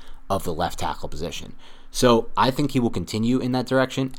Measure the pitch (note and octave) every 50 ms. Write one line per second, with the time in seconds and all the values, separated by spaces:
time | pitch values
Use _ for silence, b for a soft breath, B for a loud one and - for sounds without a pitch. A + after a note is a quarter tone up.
0 | B B B B B - F#2+ F#2+ - F#2 D#2+ D#2 F2 E2 - - - D#2+ D2+ -
1 | - - - D2+ E2 D#2+ - - - - - B B B B B B B - -
2 | B2+ B2 A#2 A#2 - - - - G#2+ C3 C3+ - D3 C3+ - C3 A#2 A2 A2+ G#2
3 | E2+ - - G#2+ A2+ A#2 B2+ C3 A#2+ B2+ B2+ B2+ A#2+ - C3 C3 C3 B2+ - C3
4 | C3+ C3 -